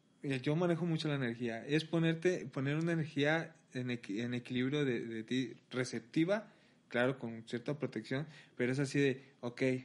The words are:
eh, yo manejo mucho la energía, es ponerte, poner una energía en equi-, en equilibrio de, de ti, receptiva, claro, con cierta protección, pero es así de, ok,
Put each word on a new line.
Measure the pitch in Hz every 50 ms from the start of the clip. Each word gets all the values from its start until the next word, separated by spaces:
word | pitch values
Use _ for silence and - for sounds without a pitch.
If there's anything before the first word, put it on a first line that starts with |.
| _ _ _ _
eh, | - 143 135 127
yo | 120 147 151
manejo | 170 180 175 170 160 175
mucho | 170 160 156 160 156
la | 143
energía, | 139 131 117 117 117 123 117 113 113 113
es | 135 147 160 156
ponerte, | - 170 165 165 165 165 165 175 180 180 - 101
poner | 135 - 139 135 143 147
una | 156 165 170
energía | 170 165 143 165 - 139 143 147 160 165 160 - - - _ _
en | - 127 127 123
equi-, | 120 117 - - 95 110
en | 120 120 123
equilibrio | 120 120 - 127 123 127 135 147 147 147
de, | 131 117 107 -
de | 113 113 110
ti, | 110 - 123 131 131 - - - _ -
receptiva, | - 127 123 - 120 113 - - - 160 165 185 202 220 - - - _ _ _ _ _ _ -
claro, | - 120 123 131 135 -
con | 120 113 113 113 113
cierta | - 123 113 - - 147 -
protección, | 131 - - 113 107 - 131 135 156 - - - - - _
pero | - 123 123
es | 131 143
así | 143 131 - 143
de, | 143 135 123 135 - - - -
ok, | - 120 - - 135 131 127 127